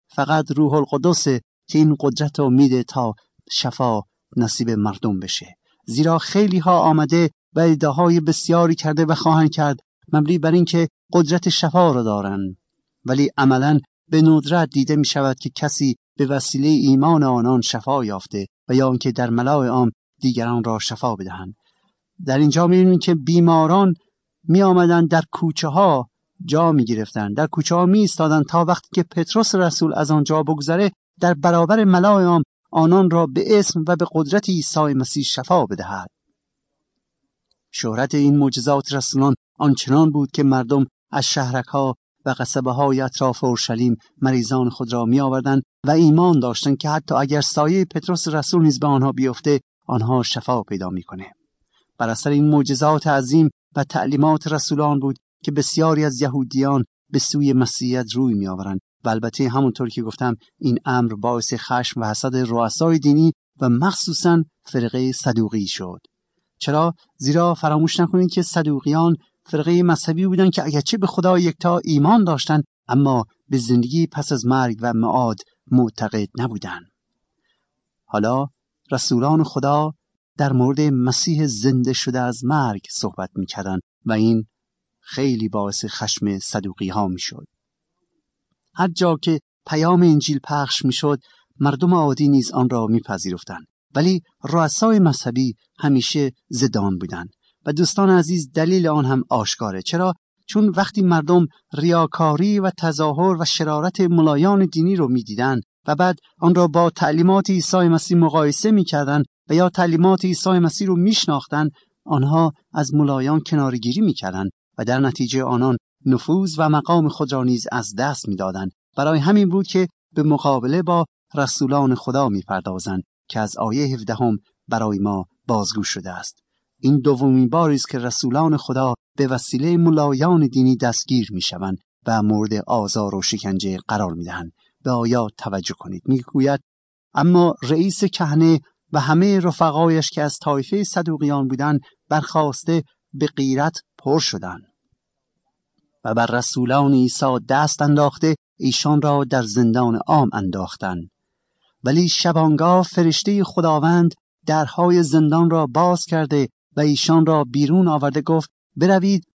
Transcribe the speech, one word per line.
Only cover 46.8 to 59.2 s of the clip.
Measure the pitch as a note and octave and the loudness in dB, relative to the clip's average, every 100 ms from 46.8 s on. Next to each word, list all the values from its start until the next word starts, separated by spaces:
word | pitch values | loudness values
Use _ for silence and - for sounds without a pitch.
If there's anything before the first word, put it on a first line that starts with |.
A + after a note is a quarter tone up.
| D3+ | -2
حتی | D#3 - | -4 -2
اگر | C3 C#3 D3 | -2 0 -2
سایه | C3+ D3+ D3+ F#3+ | -2 0 0 0
پتروس | F#3 D#3 - F3 E3 | -2 -4 -6 -4 -4
رسول | D3+ - F3 | -4 0 2
نیز | D#3 B2+ | 2 2
به | D3 | 2
آنها | C#3 C3+ | 2 0
بیفته، | B2+ C3 A#2+ D3 C#3 - _ - | 0 -2 -2 0 -2 -2 _ -6
آنها | A#2+ A2+ B2+ | -4 0 -2
شفا | A#2 A#2 A#2 B2 | -2 -6 -4 -6
پیدا | G2 G2 F#2 | -4 -8 -6
می‌کنه. | F#2 - F#2 F#2+ _ _ _ _ _ _ - | -8 -12 -16 -18 _ _ _ _ _ _ -6
بر | A2+ | -4
اثر | A2+ D3 | -2 0
این | C#3+ D3+ | 2 4
معجزات | D3 C#3 C3 D3+ D#3 D#3 | 4 2 0 0 2 0
عظیم | C#3 B2+ D#3+ D#3 - _ C#3+ | -2 2 4 4 0 _ -6
و | |
تعلیمات | C#3 - A2 C#3+ D3+ D#3 D#3 | -4 -4 -2 0 2 0 -2
رسولان | D3+ - D3+ D3 C#3+ | -6 -2 -2 0 0
بود | C3+ C3 _ _ | -2 -6 _ _
که | - | -4
بسیاری | D3+ - D#3+ D#3+ D#3 | -4 -2 0 2 2
از | D3+ B2 | 0 -2
یهودیان | C#3 C3+ B2 C3 C#3 C#3 A2+ _ _ | -4 -2 -4 -2 0 0 -4 _ _
به | C#3 | -4
سوی | - D3+ C#3+ | -2 0 2
مسیحیت | B2+ B2 - B2+ B2+ A2+ | 2 0 -2 -4 -4 -4
روی | A#2+ C3 | -2 -2
می‌آورند | G#2 G2 F#2 G2 F#2+ - _ | -2 -4 -6 -8 -8 -10 _
و | A#2 | -4
البته | A2 | -4